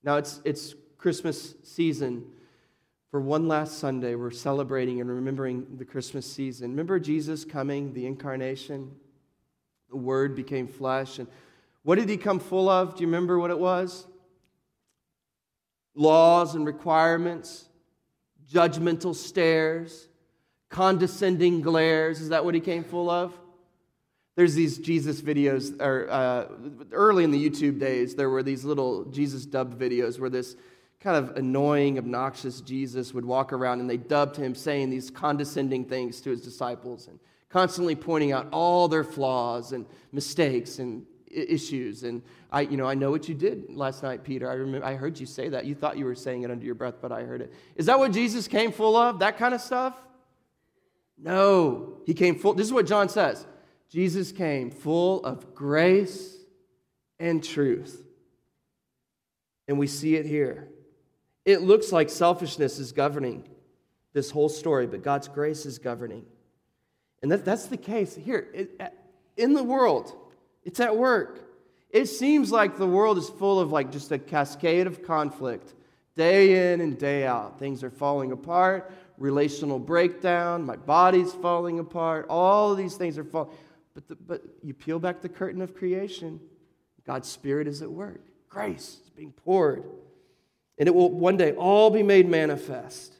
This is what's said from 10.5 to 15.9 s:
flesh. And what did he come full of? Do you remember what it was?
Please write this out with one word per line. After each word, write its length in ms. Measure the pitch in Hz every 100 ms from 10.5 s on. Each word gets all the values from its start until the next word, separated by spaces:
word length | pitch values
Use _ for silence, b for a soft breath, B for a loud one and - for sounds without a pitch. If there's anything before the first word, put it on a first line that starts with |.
| 139 120
flesh. 500 | - 131 131 135 -
And 100 | 120 b b b b b
what 140 | 147 190
did 120 | 214
he 80 | 202
come 220 | 202 185
full 320 | - 190 190
of? 240 | 185 185
Do 80 | 170
you 60 | 170
remember 300 | 170 175 180
what 120 | 175
it 80 | 170
was? 480 | 180 180 185 - - - _ _ _ _ _ _ _ _ _ _ _ _ _ _ _ _ _